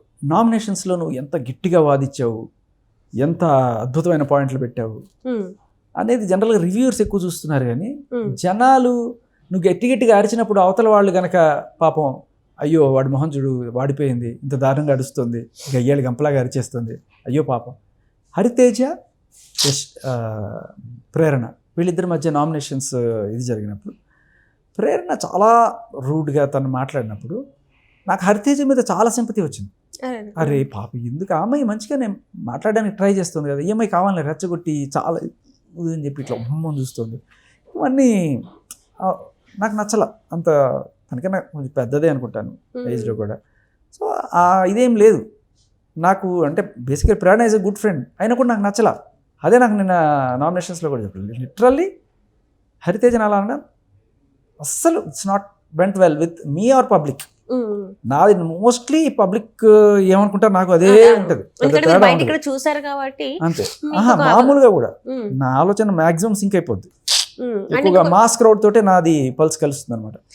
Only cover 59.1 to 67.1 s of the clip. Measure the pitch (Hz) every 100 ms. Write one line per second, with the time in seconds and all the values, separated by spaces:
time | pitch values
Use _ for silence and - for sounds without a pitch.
59.1 | - 196 208 208 _ 220 214 208 202 190
60.1 | 190 202 196 220 190 185 175 185 208 233
61.1 | 226 180 156 - _ 262 302 311 339 294
62.1 | 262 254 311 294 269 302 294 285 277 269
63.1 | 269 277 294 160 156 - - 302 190 226
64.1 | 240 285 202 254 285 254 175 117 - -
65.1 | 262 208 131 131 131 170 202 214 175 160
66.1 | 165 220 208 202 190 165 101 - _ -